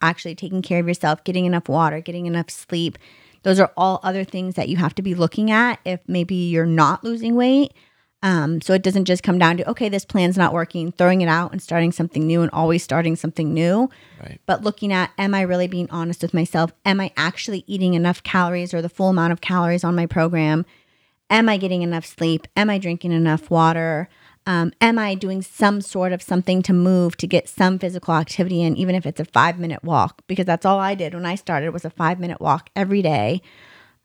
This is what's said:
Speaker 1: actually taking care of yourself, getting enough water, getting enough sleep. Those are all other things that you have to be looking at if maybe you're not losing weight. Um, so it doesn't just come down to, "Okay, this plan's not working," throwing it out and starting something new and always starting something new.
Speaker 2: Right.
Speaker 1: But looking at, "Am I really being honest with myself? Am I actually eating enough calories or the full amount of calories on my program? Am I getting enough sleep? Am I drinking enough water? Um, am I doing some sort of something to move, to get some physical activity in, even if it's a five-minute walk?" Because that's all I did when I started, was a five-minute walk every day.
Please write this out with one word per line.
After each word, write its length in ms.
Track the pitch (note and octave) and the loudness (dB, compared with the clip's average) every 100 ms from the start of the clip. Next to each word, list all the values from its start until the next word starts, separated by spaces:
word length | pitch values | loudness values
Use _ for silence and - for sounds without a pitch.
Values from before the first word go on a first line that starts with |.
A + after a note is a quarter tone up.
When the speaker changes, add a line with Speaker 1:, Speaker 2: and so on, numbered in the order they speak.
Speaker 1:
actually 340 | E3 F3 E3+ - | -2 -2 -8 -12
taking 260 | D#3+ F#3 | -8 -6
care 180 | - F3 | -2 -2
of 80 | E3+ | 0
yourself, 360 | F3 D#3 D#3 | 0 0 -2
getting 220 | - F3+ F3+ | -2 -2 0
enough 240 | F3 - | 0 0
water, 300 | D3+ D#3 D#3 | 0 0 -2
getting 260 | E3+ F3 F3 | -8 -8 -4
enough 240 | E3+ E3 | -4 -6
sleep. 480 | - - E3+ E3+ - - _ _ _ | -10 -8 -4 -4 -6 -18 _ _ _
Those 160 | G3 F#3+ | 0 4
are 120 | - - | 4 2
all 220 | F#3+ F#3 | 0 0
other 200 | F#3+ F#3+ | -4 -4
things 320 | F#3+ F#3 F#3 F3+ | -6 -8 -6 -4
that 140 | - | -2
you 80 | E3 | 0
have 180 | E3 - | -2 -2
to 60 | |
be 140 | F#3+ F3 | -4 0
looking 360 | E3 - G#3+ | 0 0 2
at 280 | A3 B3 - F#3 | 4 2 -2 -6
if 160 | F3+ - | -8 -4
maybe 280 | F3 F3 F#3 | -2 -2 -2
you're 300 | F3 E3 E3 | 0 2 2
not 380 | D#3+ D3 - | 4 4 2
losing 320 | A3+ A#3 A3+ A#3+ | -4 -4 0 2
weight. 380 | B3 C4+ C#4 _ _ _ _ - | 4 4 2 _ _ _ _ -4
Um, 400 | F#3+ F3 D3 E3 | 0 2 0 -2
so 120 | - | 0
it 80 | F#3+ | 2
doesn't 220 | F#3+ G3 | 2 0
just 180 | F#3 F3+ | 2 0
come 160 | - F3+ | 2 4
down 200 | E3 F3 | 4 2
to, 120 | - | -2
"Okay, 200 | A#3+ G#3+ | -4 -2
this 160 | G3 - | -4 -2
plan's 320 | G3+ F3+ F#3 | 0 2 2
not 160 | F3 | 2
working," 400 | E3 E3 F3 E3 | 0 -4 -6 -6
throwing 260 | - F3+ F#3 | 2 4 4
it 80 | E3+ | 2
out 240 | E3 F3 | 2 0
and 100 | F#3+ | -8
starting 300 | - E3+ E3+ | -2 0 2
something 340 | - E3+ - D#3 | 0 -4 -2 0
new 160 | E3+ | 2
and 80 | E3+ | 2
always 300 | D#3+ D#3+ E3+ | 0 2 0
starting 360 | - D3 D#3+ E3+ | 0 0 0 -2
something 360 | E3+ E3 D#3 | -4 -4 -2
new. 360 | D#3+ E3+ G3+ C4 - - - | 0 2 2 0 -4 -20 -20
Speaker 2:
Right. 180 | - - - | -20 -12 -4
Speaker 1:
But 180 | F#3 | -2
looking 300 | G#3 - G3+ | -2 -4 -2
at, 180 | F#3 F3+ - | -2 -2 -2
"Am 180 | G3 G3 | -2 0
I 60 | |
really 260 | F3+ F3+ F3+ | 0 0 -2
being 220 | F3+ F3 | -4 -6
honest 300 | E3+ E3+ E3+ | -4 -6 -4
with 120 | E3+ | -2
myself? 380 | D#3+ F3 E3 E3 - G3+ | -2 0 0 -2 -2 -2
Am 160 | G3 | -2
I 100 | F#3+ - | -2 -2
actually 480 | D#3+ - - F#3+ - | -4 -4 -8 -10 -6
eating 280 | G3 F#3 E3+ | -2 0 2
enough 280 | F3 F3 | 2 -2
calories 500 | - F#3 F3 F3+ F3+ | -2 0 0 -2 -4
or 80 | E3+ | -4
the 60 | E3+ | -6
full 220 | - F#3+ | 0 2
amount 240 | F#3 E3+ | 2 2
of 80 | E3+ | 0
calories 420 | - F3+ E3+ F3 | -2 0 2 0
on 100 | E3+ | 0
my 120 | F3 E3+ | 0 0
program? 600 | E3 E3 E3+ D3+ D#3 - _ _ _ _ _ - | 0 0 2 2 0 -2 _ _ _ _ _ 0
Am 200 | A3 A3+ | 2 2
I 80 | G3+ | 2
getting 240 | F#3+ F3+ | -2 -2
enough 240 | E3+ E3 - | -2 -4 -8
sleep? 420 | - E3 D#3+ - - | -4 -2 -2 -2 -2
Am 140 | G#3 | 0
I 80 | G3 | 0
drinking 340 | F3+ E3+ F3 | -2 -6 -2
enough 380 | E3 E3 D#3 - | 2 2 0 0
water? 580 | E3 D#3+ E3 E3 D#3 F3+ _ _ _ G3 | 2 4 2 -2 -2 -6 _ _ _ -4
Um, 260 | F3 E3+ - | 0 0 2
am 180 | A3+ A3+ | 2 2
I 180 | G#3 F#3+ | -2 -4
doing 260 | F#3+ F#3+ | -6 -6
some 400 | F#3+ - G3+ G#3 | -8 0 2 2
sort 320 | G3 F#3+ F#3 | -4 -4 -2
of 80 | F3+ | -2
something 400 | - F#3 F3+ F#3 | -2 -2 0 0
to 120 | F3+ | 2
move, 440 | F3+ F3+ F#3 F3 - | 4 4 4 2 -2
to 100 | F3+ | -2
get 220 | F3 - | 0 0
some 280 | - F#3 F#3 | 0 0 0
physical 360 | F3+ F3+ - | -4 -6 -2
activity 480 | D#3+ D#3+ - F3+ E3+ | 0 0 -2 -2 0
in, 160 | E3 - | 0 0
even 180 | F#3 F3+ | 0 -2
if 100 | D3 | -2
it's 140 | - | -8
a 60 | E3 | 0
five-minute 580 | A#2+ D#3+ F3 E3 B2+ | 2 2 2 -6 -6
walk?" 380 | E3 C#3+ E2 - - | -2 0 0 -2 -8
Because 180 | F#3 F#3 | -4 0
that's 200 | E3+ F#3+ | 0 2
all 140 | G3 | 2
I 160 | F#3+ G3+ | 0 -4
did 180 | D#3+ | -6
when 120 | F3+ F3 | -6 -6
I 100 | F#3+ | -6
started, 360 | - D3+ E3 | -4 -4 -4
was 120 | E3+ | -6
a 60 | D#3 | -8
five-minute 500 | - E3 F3+ F3 - | -4 -2 -2 -6 -4
walk 300 | D#3 D3+ - | 0 0 -2
every 280 | G3 F#3+ G3+ | -4 0 2
day. 400 | E3+ C#3+ G#2 F3+ - - - - - _ | 2 2 0 -2 -6 -20 -20 -20 -20 _